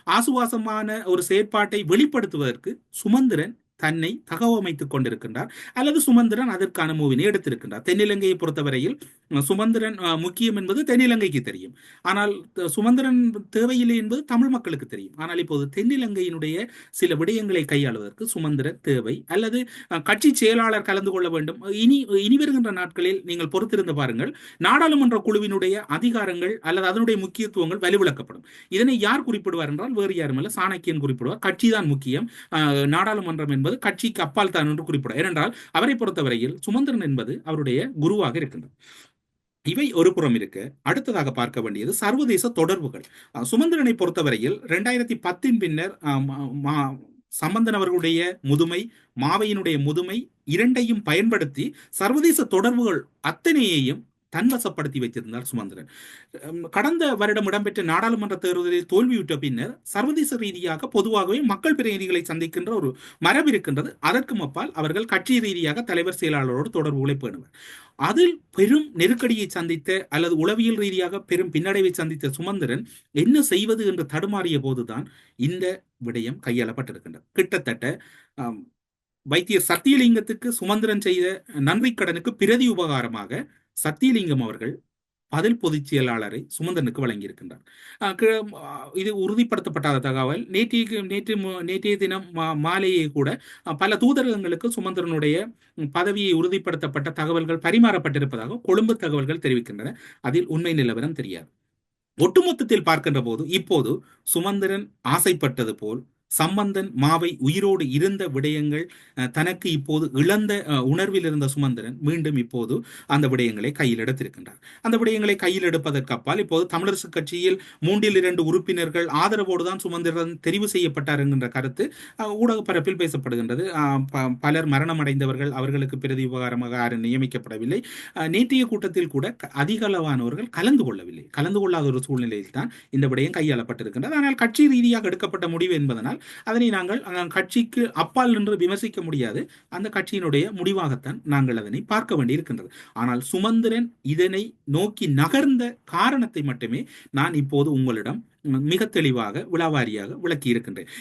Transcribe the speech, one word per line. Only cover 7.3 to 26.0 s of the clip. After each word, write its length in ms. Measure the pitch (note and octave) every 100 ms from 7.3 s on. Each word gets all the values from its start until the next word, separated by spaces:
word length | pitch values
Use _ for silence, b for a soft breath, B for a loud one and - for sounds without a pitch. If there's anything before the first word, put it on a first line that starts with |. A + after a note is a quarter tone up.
| G3 - A#2 - G#2
தென்னிலங்கையை 540 | - G3 G#3 G3 F#3+ F#3
பொறுத்தவரையில், 640 | E3 D3+ C#3+ C3 E3 D4 B B - C#3+
அ, 80 | C#3
சுமந்திரன், 560 | F#3+ A3 A3+ A3 G3+ F3
அ, 120 | D#3+
முக்கியம் 380 | F3 F#3 A3+ G#3
என்பது 280 | F#3+ A3+
தென்னிலங்கைக்கு 580 | D4+ B3 B3+ A3+ G3 C#3
தெரியும். 340 | G#2+ F#2+ F#2 b b b
ஆனால் 440 | F3+ G3 G#3 G3 -
த-, 180 | - F3 G#3+
சுமந்திரன் 560 | A3 B3+ C4 B3 A#3+ G#3 -
தேவையில்லை 460 | A3 A#3+ B3+ A#3+ A#3
என்பது 300 | G#3+ C4 D4
தமிழ் 240 | A#3+ C4
மக்களுக்கு 360 | B3+ F#3 D3 A#2+
தெரியும். 280 | G#2 G2 D3
ஆனால் 220 | E3 F3
இப்போது 280 | D#3 D3 C#3
தென்னிலங்கையினுடைய 1000 | F3+ A#3 C#4 A#3 G3 F3+ E3 D#3 E3 A#3 B B
சில 260 | - F3 D#3
விடயங்களை 500 | E3 A3+ G#3 F3+ C#3+
கையாளுவதற்கு 640 | C#3+ C3+ A2+ G2+ - A3+
சுமந்திரன் 460 | - D#3 C#3+ C#3 E3
தேவை 420 | D3+ B2+ A2 C#3+ -
அல்லது, 400 | F3 A3+ B3 B3 B -
அ, 100 | E3+
கட்சி 320 | - D#4+ D4+
செயலாளர் 480 | - A3 A#3 A3+ G#3+
கலந்து 300 | G#3 G3 G3
கொள்ள 180 | F#3 F3
வேண்டும். 320 | E3 D3+ D#3+
இனி, 380 | G3 G#3 A#3 C#4
இனி 380 | G#3+ G3 G#3 C#4
வருகின்ற 340 | D4 C4+ A3+
நாட்களில் 500 | F#3 F3 - F3 G3 F3+
நீங்கள் 220 | E3+ D#3+
பொறுத்திருந்து 480 | F#3 - - F3 D3
பாருங்கள், 400 | B2+ A2+ G#3 B B -
நாடாளுமன்ற 600 | F3+ C#4 D#4+ D4 B3 A3
குழுவினுடைய 640 | G#3 G#3+ G#3 G3 F#3 G3+ G#3
அதிகாரங்கள் 680 | D3+